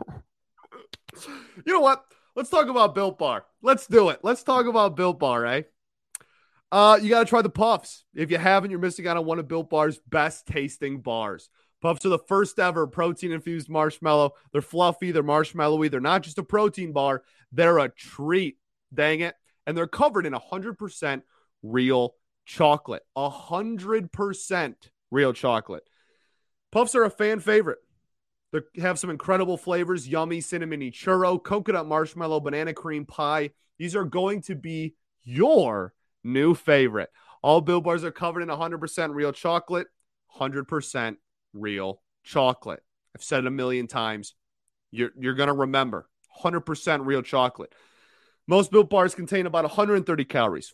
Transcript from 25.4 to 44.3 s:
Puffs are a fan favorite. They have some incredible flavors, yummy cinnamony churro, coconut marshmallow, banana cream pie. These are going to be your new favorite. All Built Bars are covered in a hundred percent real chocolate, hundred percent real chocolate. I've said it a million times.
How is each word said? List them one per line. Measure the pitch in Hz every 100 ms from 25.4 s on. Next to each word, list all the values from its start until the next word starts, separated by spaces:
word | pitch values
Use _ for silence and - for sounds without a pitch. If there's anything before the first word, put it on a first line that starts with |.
| 131 113 - 90 - _ _ _ _ _ _ _ _
Puffs | 214 240 247
are |
a | 220
fan | - 214 220
favorite. | 185 214 175 - _ _ _ _ _ _ _
They | 156 151 -
have | 180 175
some | 185
incredible | 151 - 185 180 175
flavors, | - 175 175 185 127
yummy | 160 165 170
cinnamony | 156 175 160 151 131
churro, | - 190 185 185 180
coconut | - 208 208 185 156
marshmallow, | 156 156 170 165 156
banana | 147 147 160
cream | 156 - 151 147
pie. | - 147 156 147 - _ -
These | 170 196
are | 180
going | 165 190 208
to | - 170
be | 160 160 156 - _ _
your | 120 127 240 311 135 104 90 - _ _
new | 120 131 151 170
favorite. | - 147 127 107 87 _ - -
All | 131 160
Built | 156 175
Bars | 170 165
are | 160
covered | - 175 170
in | 170
a | 151
hundred | 165 170
percent | 151 - 160
real | 147 147
chocolate, | 139 170 170 - 180 - _ _ _ _
hundred | - 135 139 135
percent | 160 139 131 113 110 _ _ _
real | 104 104 98 95 95 _ _
chocolate. | - 151 131 120 - 78 _ _ _ -
I've |
said | - 139
it | 127
a |
million | 135 127 127 120
times. | 127 113 107 98